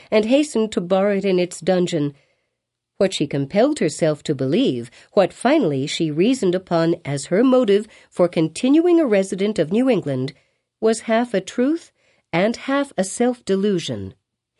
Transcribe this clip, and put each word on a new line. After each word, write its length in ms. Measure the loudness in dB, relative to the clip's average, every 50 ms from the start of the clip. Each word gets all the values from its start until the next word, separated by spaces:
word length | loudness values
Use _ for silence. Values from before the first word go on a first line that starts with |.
| -8 -2
and 160 | 0 0 2
hastened 460 | 2 2 2 2 2 0 -2 -2 -2
to 100 | -2 -4
bar 300 | -2 0 0 0 2 0
it 140 | 0 0 0
in 140 | 0 0 0
its 200 | 0 -2 -4 -6
dungeon. 560 | -2 0 2 2 2 0 0 -2 -2 -4 -6 _ _ _ _ _ _ _ _ _ _ _ _ _ _ _ _ 0
What 160 | 0 0 0
she 140 | -2 -4 -4
compelled 520 | -2 -4 -4 -2 2 2 2 2 2 0
herself 440 | -2 -4 -2 0 0 0 0 -2 -2
to 120 | -4 -4
believe, 540 | -2 -2 -2 0 0 0 0 -2 -2 -6 -10 _ -20 -12 _ 0
what 200 | 2 2 2 0
finally 540 | -2 0 2 2 2 2 0 -2 -2 -4 -4
she 220 | -4 -4 -4 -2
reasoned 460 | 0 0 0 0 0 0 0 -2 -2
upon 400 | -2 -4 -2 -2 0 0 0 -2 -2 -4
as 220 | -6 -6 -6 -4
her 180 | -2 0 2 2
motive 440 | 4 4 2 4 4 2 2 0 -4 -14 -20 -20 _
for 180 | -2 0 0 0
continuing 720 | 2 0 -2 -2 -2 -2 0 2 4 4 4 4 4 4
a 60 | 4
resident 540 | 4 2 2 0 0 -4 -4 -4 -2 0 -2
of 120 | -2 0
New 180 | 0 0 2 2
England, 440 | 2 0 0 -2 -4 -4 -4 -6 -8 _ _ _ _ _ _ _ _ -2
was 220 | 0 0 0 0
half 320 | -2 -2 0 0 0 0 -2
a 80 | -4
truth 500 | -4 -4 -4 -2 0 0 0 -2 -6 -12 _ _ _ _ _ _ _ _
and 240 | -2 0 0 0 -2
half 380 | -4 -4 -4 -2 -2 -2 -4 -4 -6
a 60 | -6
self-delusion. 1080 | -4 -2 -2 -2 -2 -2 -4 -4 -4 -2 0 0 0 -2 -2 -4 -6 -8 -8 -10 -12 -14 _ _ _ _ _ _ _ _